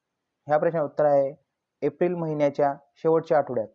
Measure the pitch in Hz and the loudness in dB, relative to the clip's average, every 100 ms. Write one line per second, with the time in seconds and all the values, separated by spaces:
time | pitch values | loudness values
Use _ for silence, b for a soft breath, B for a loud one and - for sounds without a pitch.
0 | _ _ _ _ - 151 175 165 143 - | _ _ _ _ -2 0 0 -2 -4 0
1 | 147 143 135 151 _ _ _ _ 143 143 | 2 2 0 -6 _ _ _ _ -6 -2
2 | 180 175 160 151 147 143 143 143 _ _ | -2 -2 -4 0 0 2 -2 -2 _ _
3 | 160 160 156 160 139 120 104 | 0 0 2 0 0 -4 -6